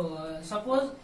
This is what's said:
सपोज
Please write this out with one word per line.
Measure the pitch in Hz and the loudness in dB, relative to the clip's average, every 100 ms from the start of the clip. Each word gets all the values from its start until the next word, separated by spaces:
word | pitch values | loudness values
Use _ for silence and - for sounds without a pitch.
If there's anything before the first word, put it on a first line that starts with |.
| 165 160 160 160 | -2 -4 -6 -6
सपोज | 170 208 254 269 277 - | -4 -2 4 4 4 -2